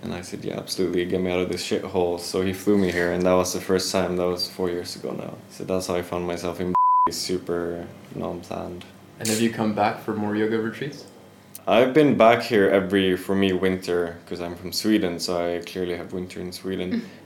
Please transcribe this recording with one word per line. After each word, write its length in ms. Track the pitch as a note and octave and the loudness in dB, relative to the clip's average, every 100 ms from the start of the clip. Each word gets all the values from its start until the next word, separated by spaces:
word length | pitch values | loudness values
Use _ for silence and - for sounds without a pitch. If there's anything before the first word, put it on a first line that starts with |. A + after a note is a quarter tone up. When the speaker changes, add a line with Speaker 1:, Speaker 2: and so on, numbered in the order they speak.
Speaker 1:
And 100 | F2+ | -6
I 80 | F2 | -8
said, 240 | F2+ - - | -8 -10 -6
"Yeah, 120 | - | -8
absolutely. 460 | G2 - F2+ F2 F2+ | -8 -2 0 0 0
Get 160 | F#2 | 0
me 100 | F#2 | 0
out 80 | F2+ | 0
of 100 | F2+ | 0
this 180 | F2+ - | -2 -2
shithole." 520 | A2 - F#2 F2 F2 | -4 -2 0 0 -2
So 240 | - G2 | -4 -2
he 100 | F#2+ | -2
flew 240 | F#2 - G#2 | -2 2 4
me 140 | F#2+ | 4
here, 200 | F2 F2 | 2 0
and 120 | F2 | 2
that 100 | F2+ | 4
was 200 | F#2 F2+ | 4 2
the 80 | F#2 | -2
first 300 | - F#2+ - | 0 0 2
time. 260 | G2 F2 F2+ | 0 0 0
That 100 | F2+ | 0
was 200 | F2 - | -2 -4
four 220 | - F#2 | -4 -4
years 260 | F2 F2 - | -4 -6 -10
ago 160 | - | -8
now. 220 | - - - - | -8 -10 -12 -18
So 140 | - | -14
that's 240 | F#2+ F#2 F#2 | -4 -4 0
how 80 | F2+ | -4
I 80 | |
found 240 | F2 F2 F2 | -2 -4 -4
myself 340 | F2 F2 E2 | -4 -6 -4
in 140 | F2+ F2+ B5+ B5+ B5+ | -2 2 4 4 2
super 760 | - - F2+ - F2 E2+ E2+ E2+ - - - | 0 -2 -4 -2 -4 -2 -6 -10 -14 -14 -8
non-planned. 680 | F2+ F2 F2 F2+ F2+ F2+ - - - - | -6 -8 -8 -8 -8 -10 -14 -20 -20 -8
Speaker 2:
And 80 | A2+ | -2
have 140 | A2 | 0
you 80 | A#2 | 0
come 240 | A2+ A2 | 0 -2
back 260 | G#2 G#2 A#2 | 2 0 0
for 100 | - | -4
more 220 | G#2+ G#2 G#2 | -4 -2 0
yoga 240 | A2 A2 | 0 0
retreats? 460 | A2 A2 C#3 - - - - - - - - | -2 -6 -10 -10 -18 -20 -20 -20 -20 -12 2
Speaker 1:
I've 260 | G2+ B2+ | 4 6
been 240 | C#3 D3 G2+ | 6 6 8
back 260 | A2 A#2 | 8 8
here 260 | - A2+ G2 | 4 4 6
every, 480 | G2+ F#2 G2 F#2+ F2+ | 4 4 2 4 0
for 180 | - G2 | 0 2
me, 160 | G2 | 4
winter, 640 | F#2 F#2 F#2 - F2 E2+ E2+ - | 4 2 0 0 0 -2 -6 -12
'cause 140 | F2 | -8
I'm 140 | F2 F2 | -8 -8
from 160 | F2+ | -6
Sweden, 480 | D#2+ G#2+ G#2+ F#2 E2+ | -2 2 4 2 -2
so 120 | E2 F2+ | -2 -2
I 220 | F2 F2 E2+ | 0 -2 -6
clearly 300 | F#2+ F2+ F2 | -6 -4 -4
have 160 | E2 | -6
winter 260 | F#2 F2+ - | -8 -8 -8
in 120 | F2+ | -10
Sweden. 400 | F2+ F#2+ F#2 F2+ | -8 -6 -4 -2
Speaker 3:
Mm. 100 | A2+ - - | -4 -6 -16